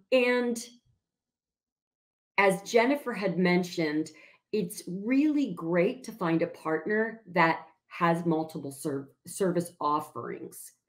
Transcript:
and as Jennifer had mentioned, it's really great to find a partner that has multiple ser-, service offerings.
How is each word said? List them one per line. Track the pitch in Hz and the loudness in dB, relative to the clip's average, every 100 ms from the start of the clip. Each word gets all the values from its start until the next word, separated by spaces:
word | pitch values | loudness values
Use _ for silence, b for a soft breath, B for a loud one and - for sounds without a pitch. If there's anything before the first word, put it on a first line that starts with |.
| _ | _
and | 254 247 247 240 233 - - _ _ _ _ _ _ _ _ _ _ _ _ _ _ _ - | 2 4 2 0 -4 -8 -18 _ _ _ _ _ _ _ _ _ _ _ _ _ _ _ 2
as | 196 180 | 4 4
Jennifer | - 233 233 285 254 | 2 4 4 2 -2
had | 202 196 165 | -4 -2 2
mentioned, | 180 180 185 - 160 151 160 b b b _ | 4 4 2 -2 0 0 -4 b b b _
it's | 214 180 - - | -4 -4 -8 -10
really | 180 202 269 302 294 269 | -8 0 2 4 2 -2
great | 175 165 175 180 254 - | -4 -2 2 2 0 -10
to | |
find | 196 175 165 | -6 0 2
a | 165 | 0
partner | - - 160 - 214 226 220 - | -2 -4 -2 0 0 0 -4 -4
that | 175 165 - - _ _ | 2 2 2 -6 _ _
has | - 175 170 170 | 0 2 2 2
multiple | 160 156 160 139 | 0 -2 -8 -12
ser-, | 135 156 139 139 _ - | -8 -6 -6 -8 _ -16
service | - 190 170 170 - | -2 0 0 -4 -4
offerings. | 147 151 - - - - - - - - | 0 0 -2 -10 -10 -10 -12 -16 -18 -20